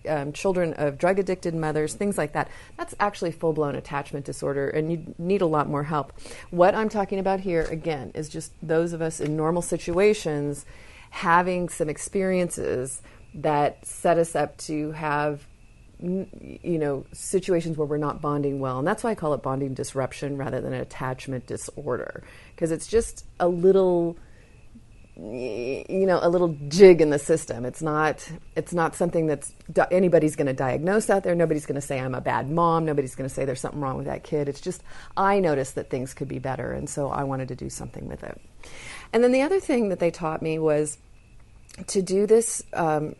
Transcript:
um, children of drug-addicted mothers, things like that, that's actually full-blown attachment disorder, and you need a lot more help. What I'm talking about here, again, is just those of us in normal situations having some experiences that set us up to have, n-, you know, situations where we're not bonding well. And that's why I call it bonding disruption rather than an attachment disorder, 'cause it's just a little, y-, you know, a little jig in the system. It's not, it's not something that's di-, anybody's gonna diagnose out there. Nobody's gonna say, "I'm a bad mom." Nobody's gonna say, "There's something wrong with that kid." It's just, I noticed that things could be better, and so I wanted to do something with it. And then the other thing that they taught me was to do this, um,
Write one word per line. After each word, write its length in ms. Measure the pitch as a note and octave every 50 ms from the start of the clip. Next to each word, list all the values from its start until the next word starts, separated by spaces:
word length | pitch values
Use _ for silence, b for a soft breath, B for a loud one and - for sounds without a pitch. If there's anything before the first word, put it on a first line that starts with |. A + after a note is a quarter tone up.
| -
um, 240 | - D#3 D3 C#3 D3
children 400 | C#3+ - - G3 F#3 F3+ F3 D#3+ -
of 220 | - D3+ D3 C#3
drug-addicted 560 | B2 F3 F3 F#3+ G3 F#3+ F#3 F#3 F#3 - F3 E3
mothers, 400 | D#3+ D#3+ D#3 D3+ D#3 D3+ D3+ -
things 240 | - G3+ G3+ F#3+
like 140 | - D3+ D3
that, 160 | - D#3 C#3+ - B B B B B
that's 180 | B E4+ - - -
actually 320 | G#3 G3+ G3+ - F#3+ E3+ D#3
full-blown 420 | - - D#3+ D#3 D#3 D3+ C#3+ C3+
attachment 500 | C3 C3 - D3 C#3+ C#3+ - - C#3+ C3+
disorder, 440 | C#3 C#3 - C#3+ C#3+ C#3 C#3 C#3 C3+
and 200 | - D#3 D#3 D#3+
you 240 | E3+ E3 D#3+ - -
need 240 | - E3+ F3 G3 G3
a 40 | F#3
lot 220 | D#3+ D#3 D3+ C#3
more 160 | C#3+ D3 C#3+ D3
help. 300 | D3 E3 D3 C3+ - - B B B B B B B
What 220 | F3+ E3+ F3 F#3+ G3+
I'm 140 | G#3+ A3
talking 320 | G#3+ - G#3+ G3 - G3+ G3
about 220 | F#3 F#3+ F#3+ F#3+
here, 220 | F#3+ G3 E3+ E3 D#3+
again, 500 | - - D#3+ D#3 E3 D#3 C3+ A#2 - -
is 140 | - D#3 D3+
just 240 | - D#3+ D#3+ - - - -
those 280 | D#3 D#3+ E3 E3+ F3 E3+
of 80 | D#3+
us 180 | E3 D#3+ D#3+ -
in 160 | - D3 D3+
normal 280 | D#3 D#3 D#3 E3+ F3 E3+
situations 1000 | - F3+ D#3+ - - E3+ F3+ G3+ G#3+ G#3+ G#3 - E3 D3+ D3 C#3+ D3 C#3+ - - B B B B B B B B B
having 580 | - - F#3 F3+ E3 F3 F3+ F3+ F3+ F3+ F3+
some 220 | E3 - - E3 D3+
experiences 1120 | D3 - - - - G3 F#3+ F#3 F#3 F#3 F3+ E3+ - - - - D#2+ B2+ C3 C3+ - - B B B B B B -
that 500 | D3 C#3+ D#3 D3+ D3 D3 C3+ - - -
set 320 | - - - - F3+ E3+
us 200 | E3 E3 E3 -
up 180 | D3 D3 C#3+ - -
to 320 | - - D#3 D3+ D3+ D3+
have, 560 | D#3 D#3 D#3+ D3+ D3 D3 D3 D3+ D3 C#3+ - - - - - - - - - - - -
n-, 600 | E3 F3 F#3 F#3+ F#3 - - - - C2+ - -
you 160 | - - E3+
know, 300 | D#3+ D3+ D3 C#3 C3+ C3+ -
situations 640 | - - - - - F#3+ F3+ - F#3 E3 E3 E3+ D#3+
where 120 | D3+ D3+
we're 100 | C#3 D3+
not 240 | D3 D3+ C#3+ - -
bonding 380 | D3+ D3 D3 D3 C#3+ C#3+ C#3 C#3
well. 180 | C3+ C3 B2+
And 100 | B2+ C#3
that's 160 | F3 G#3+ G#3+ -
why 60 | A#3
I 60 | G#3+
call 180 | - E3+ D3+ C#3+
it 80 | B2+
bonding 320 | - C#3 C3+ C3+ C#3 C3 C3
disruption 640 | B2+ C#3+ - - C#3+ C3 B2+ - - D3+ C#3 C#3+
rather 240 | C#3 C3+ - C3 B2
than 120 | A2 C3 C3
an 80 | B2+
attachment 680 | B2+ - - - C3 C3 C3 - - - C3 B2 B2
disorder, 760 | - - - - - - - C#3+ C#3+ B2 F#2 - - - - B B B B B B B
'cause 140 | - F3 D#3+
it's 160 | E3 D#3 -
just 400 | - G#3 A3+ A#3 - - - - - - -
a 80 | F3+
little, 680 | F3 F3+ F3 E3+ F#3+ F#3+ F#3+ F#3+ F#3 F3+ F3 E3+ E3+ E3 B B B B B B B B B B B B B - - - - - - -
y-, 680 | - F2 G#2+ A2+ B2+ B2 B2 G#2 A2+ A#2+ B2+ C#3 F#2+ - -
you 160 | F3 F#3+ F#3+
know, 140 | F#3+ F3+ -
a 80 | - E3+
little 260 | F3 F#3 F3+ E3+ D#3+ C#3+ C#3+
jig 340 | C#3+ D3 F3+ G#3 F#3 F3 D#3+
in 80 | D#3+ D3+
the 80 | C#3
system. 480 | D3 - - E3 D#3 - - - A2+ B2
It's 160 | B2+ - -
not, 480 | D#3+ D#3 D3+ D3+ D#3 F#3 - - - - D#3+ - - - -
it's 200 | E3 - - F3
not 180 | F3 E3 D3+ -
something 320 | - F#3 E3+ - E3+ D#3+
that's 280 | D#3 D3 - - - - - - - D#3
di-, 140 | F#3+ - -
anybody's 460 | F3 F#3 F#3+ F3 D#3+ E3 D3+ D#3 D3
gonna 180 | - D3 C#3 C3
diagnose 560 | C3 C#3 C3 B2+ C3 D3+ F3+ G3+ A3 G#3+ -
out 140 | G3+ G3 F#3+
there. 100 | F3+ F3
Nobody's 320 | E3+ E3 D#3+ D#3+ D3+ D3+
gonna 160 | - C#3+ C#3
say, 180 | - - C#3 B2+
"I'm 140 | B2+ C3 B2+
a 80 | B2+
bad 260 | - C3+ B2 A#2 A#2
mom." 380 | C3+ D#3 E3+ E3+ E3+ E3 E3 E3
Nobody's 300 | D#3 D3 C#3+ C3+ B2 -
gonna 120 | - C3+
say, 160 | C3+ - D3 C3+
"There's 180 | C#3 - C3
something 200 | - - - D3
wrong 160 | C#3+ C3+ C3
with 80 | C#3 C#3
that 180 | C#3+ C3+ - -
kid." 240 | - E3 D3 D3
It's 140 | C#3 C#3 -
just, 220 | - F#3 F3 - B B B B B B B
I 240 | - G3 G3 G3+ G3+
noticed 340 | F#3 E3 D3 C3+ C3+ - -
that 160 | - - -
things 240 | D3 C3 B2+ C3 -
could 140 | - C#3+
be 100 | C3 C3+
better, 360 | C3 B2+ C3+ B2+ B2+ B2 B2 B2+
and 140 | C3 C#3+
so 220 | C#3+ - D3+ C#3+ C3
I 140 | - C#3+ C#3
wanted 240 | C3+ C3+ C3 C3
to 80 | B2+ B2+
do 160 | B2+ C#3 C3+
something 360 | - - - B2+ - - -
with 160 | - - - -
it. 160 | - - - - - - - B B B B B B B B B B
And 120 | - A3+ B3
then 80 | B3
the 100 | B3+ C4
other 180 | C4+ D#4+ G4 G4
thing 300 | - - D4 A#3+ A3+ G3+
that 80 | F3+
they 140 | F3 F3 E3+
taught 320 | E3 - F3 D#3 D#3+ - D#3
me 160 | D#3+ D#3+ D#3+
was 400 | D#3+ D#3 D3+ D3+ D3+ D3+ - - - - - - - - - - - - - - - - - - F#3
to 160 | - - G3+
do 240 | F#3 F3+ F#3+ G3 G#3
this, 380 | G3+ A3 A3+ A3+ - - - - - -
um, 400 | - E3+ D#3 D#3 D3+ D#3 D3 -